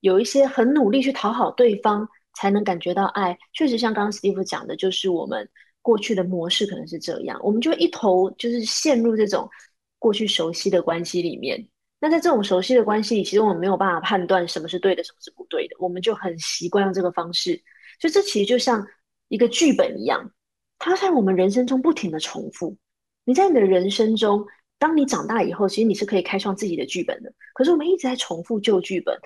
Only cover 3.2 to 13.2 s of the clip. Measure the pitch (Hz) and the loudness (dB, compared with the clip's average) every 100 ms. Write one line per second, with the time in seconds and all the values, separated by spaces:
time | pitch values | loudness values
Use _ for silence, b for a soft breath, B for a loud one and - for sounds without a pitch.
3.2 | 185 180 b - 302 226 226 214 208 208 | -2 -4 b -2 0 2 0 0 -2 -2
4.2 | 196 190 190 147 - 156 190 185 190 170 | -2 -2 -4 -8 -8 -4 -4 -2 -2 -2
5.2 | 139 - - _ b b - 214 220 196 | -4 -8 -10 _ b b 0 2 0 -2
6.2 | 180 180 170 - 208 - 160 160 175 - | -2 -2 -2 0 -2 -6 -10 -10 -8 -8
7.2 | - - - 220 311 330 330 - 208 180 | -8 -4 -2 0 0 0 0 0 2 4
8.2 | 190 - 233 240 220 - 311 247 233 220 | 2 -2 -4 -4 -4 -2 2 2 2 2
9.2 | 208 180 - B B _ _ - 226 208 | 0 -2 -6 B B _ _ -2 0 2
10.2 | 214 175 165 170 196 185 165 165 170 175 | 0 -2 -2 -4 0 0 2 -2 -2 -4
11.2 | 170 - 131 - 220 _ _ _ 302 330 | -4 -4 -6 -8 -10 _ _ _ 0 2
12.2 | 349 247 196 185 190 254 208 214 208 220 | 2 0 2 0 4 2 4 0 0 -2